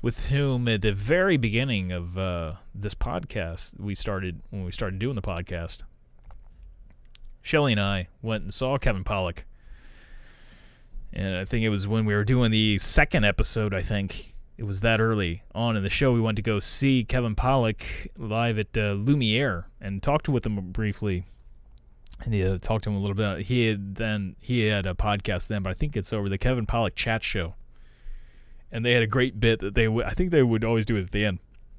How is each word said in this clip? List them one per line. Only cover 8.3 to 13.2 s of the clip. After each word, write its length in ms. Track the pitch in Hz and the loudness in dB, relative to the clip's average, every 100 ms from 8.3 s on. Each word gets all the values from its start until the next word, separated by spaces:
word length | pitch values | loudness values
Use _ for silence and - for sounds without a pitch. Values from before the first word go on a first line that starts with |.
| 107 | -4
and 120 | 95 | -4
saw 240 | - 131 139 | -4 -2 0
Kevin 260 | 131 101 | 0 0
Pollak. 360 | 87 104 92 85 - - - - - - - - - - - - - - - - - | -2 -2 -2 -4 -12 -20 -20 -20 -20 -20 -20 -20 -20 -20 -20 -20 -20 -20 -14 -12 -10
And 240 | - 95 92 | -6 -4 -4
I 80 | |
think 200 | 98 120 | -2 0
it 40 | 110 | 2
was 180 | 104 101 | 0 0
when 200 | 113 107 | 0 2
we 80 | |
were 100 | 104 | 2
doing 260 | 104 127 120 | 2 4 4
the 280 | 110 110 104 | 4 4 4
second 480 | - - 151 156 | 4 6 4 4